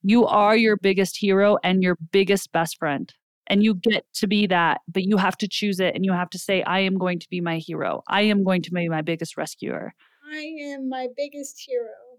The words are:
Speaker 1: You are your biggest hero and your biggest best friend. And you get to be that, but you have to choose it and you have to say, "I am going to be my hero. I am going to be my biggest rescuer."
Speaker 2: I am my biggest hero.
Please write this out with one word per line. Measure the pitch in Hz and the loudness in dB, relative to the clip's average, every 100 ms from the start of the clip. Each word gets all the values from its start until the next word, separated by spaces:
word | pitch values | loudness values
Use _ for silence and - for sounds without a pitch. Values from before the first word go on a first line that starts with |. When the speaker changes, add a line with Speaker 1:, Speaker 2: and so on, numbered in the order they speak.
Speaker 1:
You | 196 233 226 | 4 4 4
are | 208 208 226 | 4 4 4
your | 226 208 | 4 2
biggest | 196 190 190 - | 2 2 0 0
hero | 202 190 202 208 | 0 4 4 4
and | 180 190 | 2 2
your | 180 175 160 | 2 0 0
biggest | 196 196 196 - | 2 4 0 0
best | 165 165 - | -2 -2 -4
friend. | 160 143 - _ _ _ - | -4 -4 -6 _ _ _ -2
And | 202 | 2
you | 214 185 | 2 2
get | 226 214 - - | 0 0 -4 -4
to | 208 | 0
be | 208 208 | 2 2
that, | 180 165 - - | 2 2 0 -4
but | 190 | -4
you | 185 208 | 2 2
have | 185 - | 2 -2
to | 196 | -6
choose | - 208 185 | -2 -2 0
it | 185 - | -2 0
and | 190 | -2
you | |
have | 180 180 | -2 -4
to | 180 | -8
say, | - 190 | -2 -2
"I | - 185 | 0 0
am | 190 190 | 0 0
going | 180 175 | -2 -4
to | - | -6
be | 180 | -6
my | 170 165 | -4 -4
hero. | 156 156 98 71 - | -6 -4 -4 -4 -2
I | 196 | 0
am | 214 202 | 2 2
going | 190 185 | 2 0
to | 165 | 0
be | 175 170 | -2 -2
my | 160 | -2
biggest | 156 165 165 - | -2 -4 -6 -8
rescuer." | 156 - - 78 - _ _ _ 294 | -10 -8 -8 -8 -10 _ _ _ -14
Speaker 2:
I | 302 | -12
am | 302 311 285 277 262 | -10 -10 -10 -8 -8
my | 262 254 254 | -6 -8 -6
biggest | 285 285 277 - - | -10 -8 -14 -16 -8
hero. | 247 226 214 240 | -6 -6 -14 -20